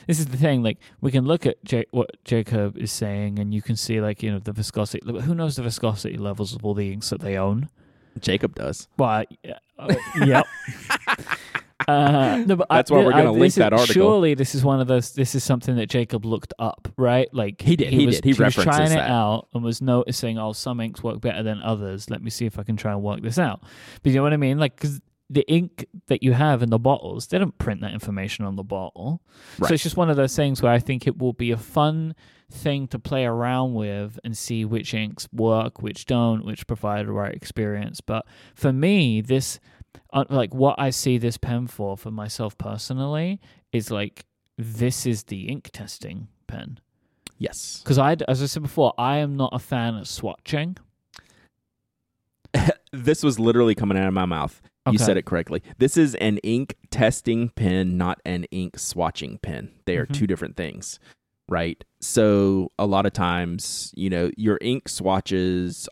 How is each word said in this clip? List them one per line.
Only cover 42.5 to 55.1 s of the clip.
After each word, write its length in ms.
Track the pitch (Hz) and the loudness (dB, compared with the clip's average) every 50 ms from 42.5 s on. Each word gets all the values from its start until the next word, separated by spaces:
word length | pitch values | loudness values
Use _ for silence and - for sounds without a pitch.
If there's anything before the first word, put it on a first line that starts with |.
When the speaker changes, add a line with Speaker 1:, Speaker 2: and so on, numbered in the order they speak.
| - - | -8 -10
Speaker 1:
personally, 800 | - 107 104 110 - - 131 131 135 143 151 156 165 180 202 - - _ _ _ _ _ | -10 -10 -10 -10 -8 -6 -6 -4 -4 -4 -2 -2 -2 -4 -4 -6 -10 _ _ _ _ _
is, 180 | - 117 107 - | -4 -4 -4 -2
like, 360 | 117 101 104 - - - - _ _ _ _ _ _ - | -4 -4 -4 -6 -8 -14 -20 _ _ _ _ _ _ -10
this 480 | 113 113 110 110 123 131 - - - | -10 -8 -4 -2 0 0 0 -2 -2
is 160 | 127 113 101 - | -2 -2 -2 -4
the 240 | - 101 95 - - | -10 -12 -10 -8 -8
ink 220 | 139 - - - | -10 -10 -12 -16
testing 560 | - - 104 95 - - - 101 87 98 113 - _ _ _ | -16 -16 -16 -16 -14 -14 -14 -14 -12 -12 -14 -16 _ _ _
pen. 320 | - 107 - - - 120 - _ _ _ _ _ _ _ _ _ - - _ | -14 -14 -12 -12 -14 -16 -18 _ _ _ _ _ _ _ _ _ -20 -12 _
Speaker 2:
Yes. 420 | - - - - - - - - - | -8 -8 -8 -10 -12 -12 -14 -8 -2
Speaker 1:
'Cause 100 | - 131 | 2 2
I, 200 | 135 135 147 170 160 - - | 4 4 4 2 0 0 -2
as 140 | 135 131 | -2 -2
I 40 | 143 | -2
said 160 | 135 - 160 | -4 -6 -6
before, 300 | 147 143 - 160 139 117 - - | -8 -4 0 2 2 2 2 0
I 180 | 120 131 143 | -2 0 0
am 180 | 147 147 143 143 | 0 -2 -2 -2
not 140 | 139 131 - - | -2 -4 -4 -4
a 40 | 123 | -8
fan 360 | - - 139 120 117 117 113 | -6 -4 -4 -2 -2 -2 -4
of 100 | 104 - | -6 -8
swatching. 720 | - - - 117 98 - - _ - 156 147 156 175 185 - - _ _ _ _ _ _ - - _ _ _ _ _ _ _ _ _ _ _ _ _ _ _ _ _ _ _ _ _ _ _ - - - | -10 -10 -8 -8 -10 -10 -10 _ -6 -4 -4 -4 -6 -8 -12 -16 _ _ _ _ _ _ -20 -20 _ _ _ _ _ _ _ _ _ _ _ _ _ _ _ _ _ _ _ _ _ _ _ -12 -4 0
<laughs> 140 | - - - - - _ _ | 2 2 2 2 0 _ _
Speaker 2:
This 300 | - 131 120 147 156 - | -12 -2 2 2 2 4
was 160 | - 147 120 110 | 2 2 2 4
literally 340 | 113 117 117 120 120 113 104 | 4 4 6 6 6 4 4
coming 220 | - 104 101 95 | 2 0 0 0
out 100 | 95 95 95 | 2 2 2
of 40 | |
my 140 | 95 95 92 | 2 0 0
mouth. 340 | 90 85 78 71 - - _ _ _ _ _ _ | 0 -2 -2 -4 -6 -8 _ _ _ _ _ _
You 40 | 131 107 | 2 2
Speaker 1:
Okay. 40 | 104 117 | 4 4
Speaker 2:
said 120 | 107 | 2